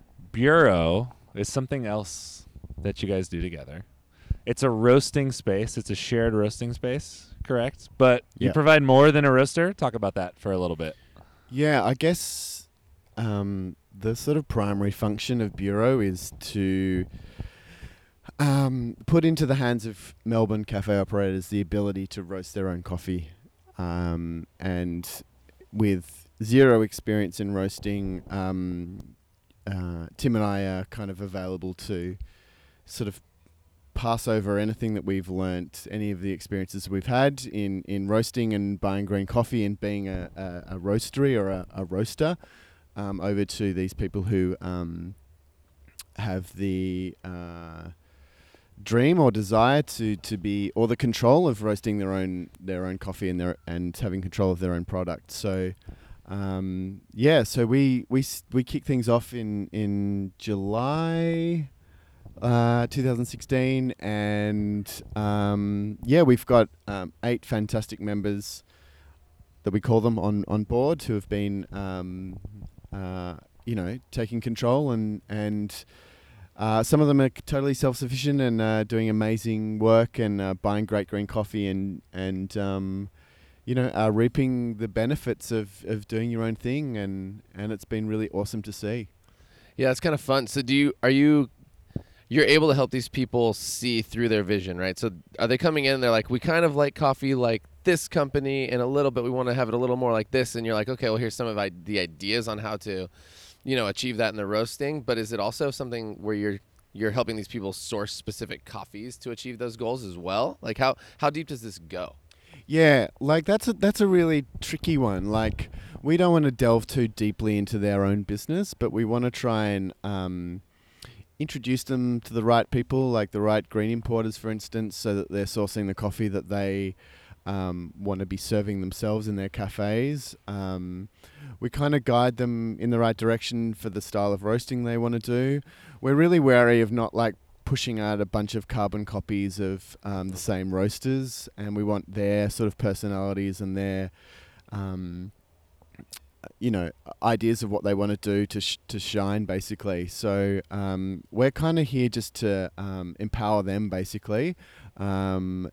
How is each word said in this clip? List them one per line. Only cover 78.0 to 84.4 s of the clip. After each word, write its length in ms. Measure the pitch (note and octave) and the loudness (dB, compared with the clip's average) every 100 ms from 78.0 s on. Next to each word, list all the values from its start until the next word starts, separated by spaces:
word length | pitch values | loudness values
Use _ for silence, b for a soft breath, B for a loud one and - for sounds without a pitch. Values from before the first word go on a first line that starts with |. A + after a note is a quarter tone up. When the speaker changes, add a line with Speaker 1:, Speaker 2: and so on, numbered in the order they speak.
| B2+ B2+ C#3+ C#3+ | -4 -4 0 2
Speaker 2:
and, 200 | B2+ A2+ | 2 2
uh, 220 | A2 A2 | 2 0
doing 240 | G#2+ A2+ A2+ | 0 0 0
amazing 720 | G#2+ G#2+ A2 A2+ G#2+ G#2+ G#2+ | 2 2 0 -2 -2 -2 2
work 400 | A2 A2+ A#2 - | 6 6 6 0
and, 220 | G#2+ G2+ | -2 0
uh, 140 | F#2+ | -2
buying 300 | F#2 G#2 G#2 G#2+ | -2 0 0 0
great 200 | G#2 F#2+ | 0 0
green 180 | G2+ G2+ | -4 -4
coffee 420 | A2+ G2+ G#2+ G2+ | -4 -4 -2 -2
and, 340 | F#2+ G2 F2 - | -2 -4 -8 -12
and, 440 | F2+ F#2+ F#2 F#2+ G#2 | -6 -4 -4 -4 -4
um, 520 | G2 F#2+ F#2+ F#2+ G2+ b b b b b | -2 -2 -4 -6 -8 b b b b b
you 100 | - | -4
know, 160 | B2+ B2 | 0 0
uh, 160 | F#2+ A2 | 2 2
reaping 640 | G#2+ A#2+ C#3 | 4 4 4